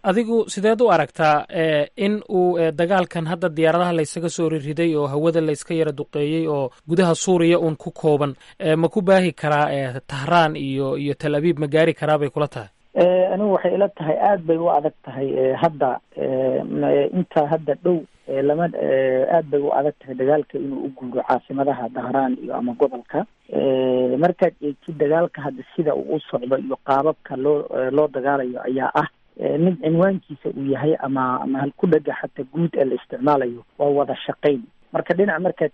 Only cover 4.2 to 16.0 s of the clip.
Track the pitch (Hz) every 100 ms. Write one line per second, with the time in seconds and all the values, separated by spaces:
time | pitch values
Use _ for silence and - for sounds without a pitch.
4.2 | 165 - 160 160 139 151 170 151 143 143
5.2 | 165 165 156 147 - 165 156 143 143 151
6.2 | 147 160 160 147 131 _ - 175 175 160
7.2 | - 180 165 170 165 151 175 - 160 147
8.2 | 143 127 - - 156 160 165 214 185 190
9.2 | 180 - 151 147 151 139 131 127 - 139
10.2 | 143 175 160 156 135 135 135 143 143 139
11.2 | 151 147 170 151 147 156 165 151 151 151
12.2 | 143 151 143 131 101 _ _ - 175 185
13.2 | 185 190 208 185 175 185 202 - 156 -
14.2 | 208 202 160 165 170 151 151 _ - 127
15.2 | 135 135 131 127 165 147 135 123